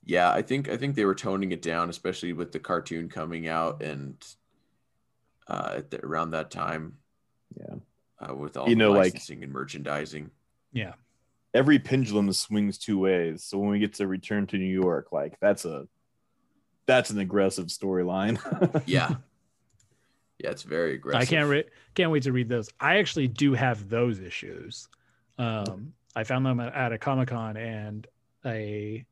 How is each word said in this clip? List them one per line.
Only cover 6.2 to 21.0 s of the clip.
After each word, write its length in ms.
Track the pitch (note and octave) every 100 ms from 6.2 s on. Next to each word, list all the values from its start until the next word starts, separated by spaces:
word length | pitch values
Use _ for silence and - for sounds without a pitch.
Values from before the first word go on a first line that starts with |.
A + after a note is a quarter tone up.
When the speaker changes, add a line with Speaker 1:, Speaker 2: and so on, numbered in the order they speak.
| E2
Speaker 1:
that 200 | D#2+ D#2
time. 460 | E2+ E2+ E2 D#2+ - _ _ _ _ _ -
Speaker 2:
Yeah. 180 | - - - _ _ _
Speaker 1:
Uh, 160 | - C2+
with 220 | D2 -
all 100 | C2+
Speaker 2:
You 60 | A#2
Speaker 1:
the 40 |
Speaker 2:
know, 120 | G#2+
like, 220 | G2+ F#2
Speaker 1:
licensing 300 | - - C#2
and 80 | C#2
merchandising. 800 | C2+ C#2 D2+ C#2+ D2 D#2 D2+ D2 _ _ _ _
Speaker 3:
Yeah. 220 | A#2+ G#2+ - _ _ _ _ _
Speaker 2:
every 260 | A#2 C3+ C#3+
pendulum 500 | - C3+ A#2+ G#2 G2+
swings 440 | F#2 - G#2+ G2+ G2
two 220 | - G2+
ways. 420 | F#2+ F#2 E2+ D#2 -
So 120 | G2
when 120 | G2+
we 100 | G#2
get 140 | G#2
to 140 | - G2
Return 380 | F#2+ - G#2 G2
to 100 | G2+
New 80 | F#2
York, 480 | F#2 F#2 D#2 -
like, 260 | D#2 D#2 -
that's 240 | G2+ G2+
a, 240 | F2 D2 C#2+ _ _ _ _ _ _ _ _ _ -
that's 260 | B2+ A#2
an 80 | G#2
aggressive 480 | F#2+ G2+ F#2+ - F2
storyline. 680 | - G2 F#2 F2+ F#2 G#2 - - - F3 D#3+
<laughs> 20 | -
Speaker 1:
Yeah. 300 | F2+ D#2 - - _ _ _ _ _ _ _ _ _ _ _
Yeah, 120 | D2
it's 120 | -
very 320 | - D#2+ E2
aggressive. 260 | C#2